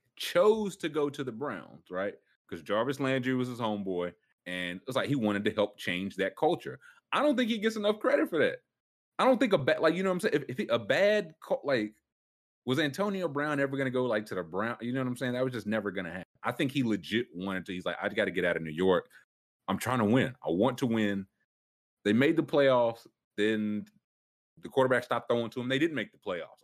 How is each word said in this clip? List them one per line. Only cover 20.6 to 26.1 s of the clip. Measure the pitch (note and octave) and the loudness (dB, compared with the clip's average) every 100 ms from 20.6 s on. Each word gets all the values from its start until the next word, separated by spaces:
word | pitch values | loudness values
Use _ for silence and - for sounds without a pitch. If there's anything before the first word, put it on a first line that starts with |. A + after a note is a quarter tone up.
| A#2+ B2+ | 2 2
to | B2 | 0
win." | A2+ G#2 G2+ G2 _ _ _ _ _ _ _ | 0 0 -2 -8 _ _ _ _ _ _ _
They | G#2 | 2
made | A2 C#3 E3 | 4 4 2
the | |
playoffs, | D3 D3+ C#3 B2+ A#2 A2+ - _ _ - | 2 4 4 4 2 0 -10 _ _ -2
then | G#2 A2 G#2+ G#2 G2+ _ _ _ _ _ _ _ | 0 0 -2 -4 -8 _ _ _ _ _ _ _
the | - | -4
quarterback | - C3 B2 | 2 4 2
stopped | - A#2+ - | 0 -2 0
throwing | A#2+ A#2 | 0 0
to | B2+ | -4
him. | B2 | -2
They | C3+ | 0
didn't | E3 C#3+ | 0 -2
make | G2+ | -6